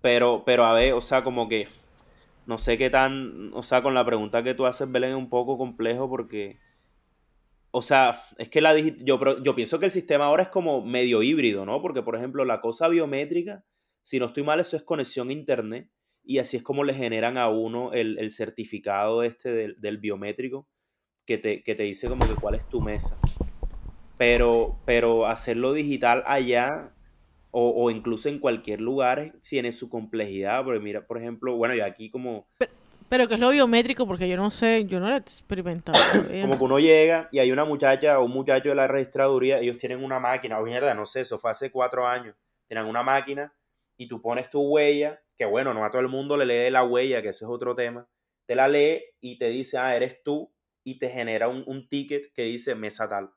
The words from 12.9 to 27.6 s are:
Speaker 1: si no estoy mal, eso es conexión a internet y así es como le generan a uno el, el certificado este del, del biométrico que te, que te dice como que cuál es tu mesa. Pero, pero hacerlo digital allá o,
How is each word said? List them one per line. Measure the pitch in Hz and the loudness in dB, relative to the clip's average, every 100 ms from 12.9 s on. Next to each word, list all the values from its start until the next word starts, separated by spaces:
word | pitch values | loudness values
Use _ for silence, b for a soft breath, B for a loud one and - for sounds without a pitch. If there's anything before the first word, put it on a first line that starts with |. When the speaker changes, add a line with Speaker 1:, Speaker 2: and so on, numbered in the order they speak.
| 170 151 139 143 170 175 190 _ _ _ _ | 2 0 -2 -2 -4 -4 -12 _ _ _ _
Speaker 1:
si | - 131 | -6 -4
no | 120 | -2
estoy | 131 | -4
mal, | 143 156 | 0 0
eso | 170 156 | 0 -4
es | |
conexión | - 160 127 - 123 | -4 -4 -4 -6 -6
a | |
internet | 147 147 123 107 113 - _ _ _ | -8 -2 -2 -2 -10 -14 _ _ _
y | - 131 | -4 -4
así | 120 123 | -2 -6
es | |
como | - 139 | -4 -2
le | 143 | -2
generan | 135 120 113 113 127 | -2 -2 -2 -2 0
a | 117 | 0
uno | 110 113 117 123 | 0 -2 -6 -4
el, | 123 110 104 | -2 -2 -4
el | 107 | -8
certificado | - 110 - 107 104 104 98 107 113 | -6 -8 -8 -12 -10 -4 -2 0 0
este | 120 117 127 | -2 -4 -6
del, | 117 107 - | -4 -6 -8
del | 104 107 | -8 -6
biométrico | 104 98 101 104 127 135 _ _ _ _ _ _ - | -6 -6 -8 -8 -8 -10 _ _ _ _ _ _ -6
que | 110 | -4
te, | 110 104 | -2 -6
que | - 107 | -6 -4
te | |
dice | 104 98 123 | -4 -6 -6
como | 127 127 | 0 0
que | 110 | 0
cuál | 107 104 | -2 -2
es | - | -4
tu | - | -4
mesa. | 107 107 - - - - - - - - - - - - | -4 -4 -4 -2 -2 -2 -8 -6 -10 -8 -14 -16 -20 2
Pero, | 120 120 120 117 113 - - | 4 6 6 4 2 -2 2
pero | 120 117 113 113 | 4 4 4 2
hacerlo | 113 - 117 127 | -2 -2 0 0
digital | 151 147 131 120 127 127 | 0 -2 2 4 4 2
allá | 139 123 120 127 156 147 _ - _ _ _ _ | 0 2 2 0 -4 -12 _ -20 _ _ _ _
o, | 120 | 0